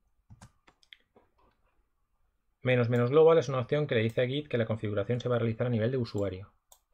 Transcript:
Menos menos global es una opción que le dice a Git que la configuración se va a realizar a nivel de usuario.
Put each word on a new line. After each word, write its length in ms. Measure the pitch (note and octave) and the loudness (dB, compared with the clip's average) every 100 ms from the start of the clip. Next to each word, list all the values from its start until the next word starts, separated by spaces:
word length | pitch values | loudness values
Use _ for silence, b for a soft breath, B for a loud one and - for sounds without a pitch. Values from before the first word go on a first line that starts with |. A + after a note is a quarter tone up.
| _ _ _ - - _ _ _ _ - _ _ _ _ _ _ _ _ _ _ _ _ _ _ _ _ | _ _ _ -20 -20 _ _ _ _ -20 _ _ _ _ _ _ _ _ _ _ _ _ _ _ _ _
Menos 260 | B2+ B2+ A#2 | 0 2 2
menos 220 | B2 A#2+ | 2 2
global 300 | D3 D#3+ E3 | 6 6 6
es 100 | - | 2
una 100 | C3+ | -2
opción 280 | A#2+ D3 D3 | -2 -2 0
que 80 | B2 | 0
le 80 | |
dice 180 | A2+ A#2 | 0 0
a 60 | B2+ | -2
Git 200 | C#3 D3 | -4 -4
que 100 | B2 | -2
la 80 | A2+ | -2
configuración 540 | A2 G#2+ G2+ G2 A#2+ | -4 -4 -4 -2 -4
se 80 | B2 | -2
va 80 | A#2+ | -2
a 40 | |
realizar 280 | A#2 A2 B2 | -2 -2 -2
a 40 | |
nivel 200 | A#2+ A2 | 0 0
de 60 | C3+ | -2
usuario. 560 | A#2 G#2 G2+ F#2 G2 _ _ - _ | -4 -4 -4 -6 -12 _ _ -20 _